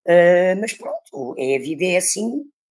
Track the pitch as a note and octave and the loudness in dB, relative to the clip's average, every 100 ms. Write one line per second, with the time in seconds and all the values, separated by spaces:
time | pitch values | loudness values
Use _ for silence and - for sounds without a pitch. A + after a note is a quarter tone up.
0 | - F3 F3 F3+ F#3 F#3+ A3 - - - | 4 6 6 4 2 0 -4 -8 -10 -10
1 | - - - - C3 C3+ C3+ D3 F3+ F3+ | -12 -12 -10 -6 -2 -2 -4 -4 0 0
2 | F3+ G3 A3+ C#4+ C#4+ _ _ | -2 -4 -6 -6 -12 _ _